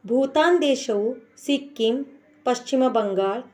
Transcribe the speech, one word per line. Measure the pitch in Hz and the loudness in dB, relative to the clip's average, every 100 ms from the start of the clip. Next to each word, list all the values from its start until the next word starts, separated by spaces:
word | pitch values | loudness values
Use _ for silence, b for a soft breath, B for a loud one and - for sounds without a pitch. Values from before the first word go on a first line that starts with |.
| 190 | 0
ಭೂತಾನ್ | 247 269 302 330 349 | 0 2 2 4 4
ದೇಶವು | 285 262 - 208 214 - - - - | 2 0 0 -2 -2 -6 -14 -16 -2
ಸಿಕ್ಕಿಂ, | 277 269 - 220 247 277 - _ _ | -2 -4 -4 -2 -2 -6 -14 _ _
ಪಶ್ಚಿಮ | - 240 - 262 254 | -4 -4 -2 0 2
ಬಂಗಾಳ | 226 208 190 190 214 262 | 2 0 0 -2 -4 -10